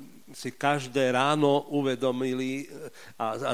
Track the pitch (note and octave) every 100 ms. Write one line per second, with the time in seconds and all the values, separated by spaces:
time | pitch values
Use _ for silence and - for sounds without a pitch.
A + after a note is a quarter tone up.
0 | - - - - C3 - C#3+ D3 C3 B2+
1 | C3 B2+ C#3 D3+ C#3+ C#3+ C#3+ C#3+ C3+ B2
2 | C3 B2+ C3 B2+ C3 C3+ C#3 D3+ D#3 -
3 | - - A2+ A2 C3